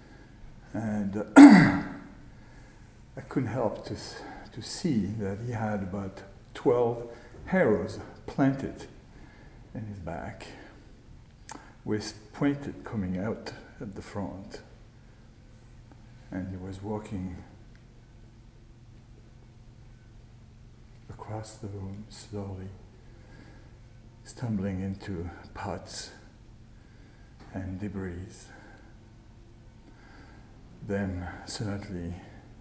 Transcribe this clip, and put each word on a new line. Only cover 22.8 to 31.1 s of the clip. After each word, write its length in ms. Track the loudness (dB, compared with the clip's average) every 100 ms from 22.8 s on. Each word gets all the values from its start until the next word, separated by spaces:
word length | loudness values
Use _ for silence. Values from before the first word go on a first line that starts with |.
| -18 -18 -18 -18 -18 -18 -18 -18 -18 -18 -18 -18 -20 -18
stumbling 560 | -16 -6 -2 0 0 0
into 480 | -2 -4 -6 -4 -6 -8 -14
pots 560 | -8 -6 -6 -8 -10 -10 -14 -20 -20 -20 -20 -20 -20 -20 -20 -20 -20 -20 -18 -10
and 280 | -6 -6 -4
debris. 680 | -4 -4 -4 -6 -10 -14 -16 -18 -20 -20 -20 -20 -20 -20 -20 -20 -20 -20 -20 -20 -20 -20 -20 -20 -18 -20 -20 -20 -20 -12 -2
Then 400 | 0 2